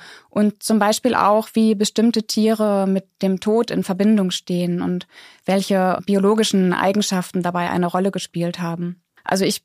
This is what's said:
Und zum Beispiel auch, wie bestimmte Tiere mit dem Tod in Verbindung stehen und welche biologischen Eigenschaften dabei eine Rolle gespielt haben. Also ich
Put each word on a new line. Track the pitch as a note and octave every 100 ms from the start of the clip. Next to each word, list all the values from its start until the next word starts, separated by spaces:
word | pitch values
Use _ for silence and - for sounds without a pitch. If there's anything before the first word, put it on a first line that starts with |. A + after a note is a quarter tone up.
| - - _
Und | G#3 G#3 -
zum | - A3
Beispiel | G3+ A3 B3+ A3
auch, | G3 G#3+ A3
wie | A3+ A3
bestimmte | G3+ G#3 - A#3 A3+
Tiere | G#3+ A3 A3 G#3+ G#3+ G3 G3
mit | F#3+ - -
dem | F#3+ F#3
Tod | G#3+ A3 A#3+
in | E3+
Verbindung | F#3 F#3 G#3 G#3+ F#3
stehen | - - F3 F3 F3
und | F3+ F3+ - - - _
welche | - G3 F#3+ F#3+ F#3 F3 -
biologischen | G3 G3 A3 G#3+ G3 F#3
Eigenschaften | - F#3+ G#3 G3+ F#3 - F#3
dabei | F3 F3 F3
eine | F3+ F3
Rolle | F#3 G3
gespielt | F#3 - E3+ E3+ F3
haben. | E3+ E3+ F3 F3 _ _
Also | - F#3+
ich | F#3+ -